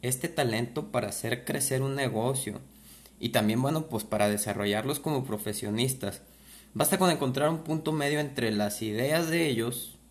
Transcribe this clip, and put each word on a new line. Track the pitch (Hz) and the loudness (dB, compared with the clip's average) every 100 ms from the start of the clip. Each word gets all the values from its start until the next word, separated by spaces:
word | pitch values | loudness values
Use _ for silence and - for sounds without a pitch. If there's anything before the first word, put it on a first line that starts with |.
este | 127 127 165 | -2 -2 -2
talento | - 131 110 120 - - | 0 0 2 -2 -4 -2
para | 123 107 | -2 -2
hacer | - 117 127 - | -4 -4 -4 -2
crecer | 151 135 131 | -2 0 0
un | 135 | 0
negocio | 139 131 107 120 131 - 101 - - - - - - | 0 0 2 0 0 -4 -8 -12 -20 -20 -20 -20 -6
y | 117 | 0
también, | 113 107 113 | 2 4 2
bueno, | 135 160 156 | 2 0 -2
pues | 113 - | -6 -2
para | 107 104 | 2 2
desarrollarlos | 104 107 101 101 101 117 143 | 2 -2 -2 0 0 0 -2
como | - 143 | 0 -2
profesionistas. | 131 107 107 101 107 107 131 131 101 - - - - - - | -2 -4 -4 -4 -2 0 0 0 -6 -6 -16 -20 -20 -20 -12
Basta | - 151 190 | -2 2 4
con | 185 | 4
encontrar | 151 135 131 151 | 4 2 2 2
un | 165 | 0
punto | 160 160 156 | -2 -2 0
medio | 156 143 147 | 0 2 2
entre | 147 135 117 | 0 0 0
las | 104 104 - | 2 0 0
ideas | 110 107 131 156 165 | -2 0 2 2 2
de | 165 165 | 2 2
ellos | 117 117 127 - - - | 2 0 -4 -10 -16 -20